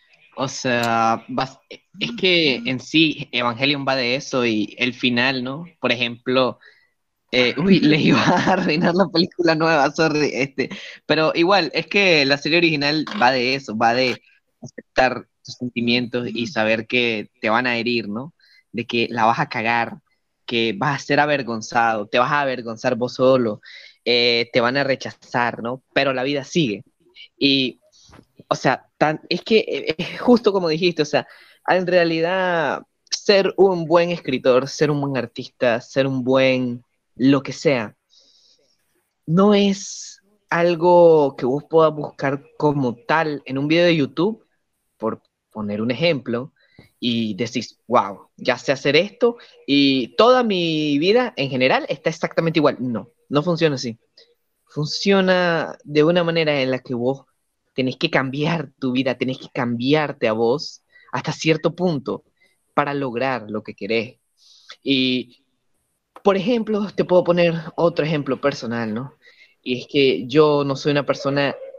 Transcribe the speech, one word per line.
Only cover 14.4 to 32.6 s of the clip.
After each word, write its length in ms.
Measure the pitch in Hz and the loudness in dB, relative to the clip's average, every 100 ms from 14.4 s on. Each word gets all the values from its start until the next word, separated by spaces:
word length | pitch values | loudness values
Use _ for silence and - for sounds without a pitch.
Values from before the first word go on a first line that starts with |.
| _ _ | _ _
aceptar 680 | 117 - - - 127 123 - _ | -20 -20 -6 0 0 0 -10 _
tus 120 | - - | -20 -12
sentimientos 720 | 123 120 120 120 120 123 120 | -8 -4 0 0 -2 -6 -6
y 140 | 110 113 | -6 -6
saber 400 | 117 110 110 110 | -2 0 -2 -2
que 420 | 123 120 110 - _ | -2 0 -2 -8 _
te 80 | 113 | -2
van 180 | 113 127 | 0 0
a 100 | 117 | -2
herir, 320 | 113 120 101 | -2 -4 -4
¿no? 240 | 107 156 - _ _ _ | -8 -12 -18 _ _ _
De 140 | 113 117 | -10 -6
que 220 | 117 117 | -4 -2
la 140 | 120 110 | 2 2
vas 140 | 117 | 2
a 100 | 147 | -2
cagar, 500 | 123 110 117 113 107 _ _ _ _ - | -4 -2 -2 -4 -8 _ _ _ _ -6
que 280 | 117 113 - | -2 -2 -2
vas 180 | 143 135 | -2 -4
a 40 | - | 0
ser 140 | 143 | 0
avergonzado, 880 | 151 143 117 113 107 120 117 113 104 | 2 0 -4 -8 -4 0 0 0 -2
te 120 | 123 | 0
vas 120 | 127 | 0
a 100 | 147 | 0
avergonzar 540 | 139 127 117 113 127 120 | -2 -6 -8 -6 -4 -2
vos 200 | 123 - | -4 2
solo, 460 | 127 131 113 104 - - - _ - | 4 4 2 -4 -12 -20 -20 _ -2
eh, 440 | 120 120 117 117 | 2 2 2 0
te 80 | 127 | 0
van 160 | 117 135 | 2 0
a 60 | |
rechazar, 800 | 135 131 113 - - 127 120 110 | 0 -2 -6 -14 -8 -2 -2 -2
¿no? 200 | 113 131 - | -8 -8 -6
Pero 200 | 139 139 | -2 0
la 100 | 127 | 0
vida 200 | 135 143 | -2 -4
sigue. 400 | 131 180 131 101 - _ _ - - _ | -4 0 0 -2 -10 _ _ -20 -20 _
Y, 420 | 139 139 127 - _ _ - - _ - - | 2 2 0 -6 _ _ -20 -20 _ -20 -6
o 60 | - | -2
sea, 320 | 143 123 - _ | 0 -2 -4 _
tan, 240 | 147 156 - | -2 -2 -6
es 120 | 175 | -8
que, 160 | - 220 | 0 0
eh, 360 | - 139 - 160 | 0 -4 -6 -6
es 220 | 170 - | -8 -4
justo 300 | - 240 214 | 2 4 4
como 160 | 196 170 | 0 0
dijiste, 320 | 156 175 160 | 0 0 0
o 40 | 147 | 0
sea, 220 | 135 - - - _ - | -2 -4 -12 -20 _ -2
en 200 | 180 180 | 0 2
realidad, 960 | 180 170 160 165 190 180 170 | 2 2 0 0 0 0 0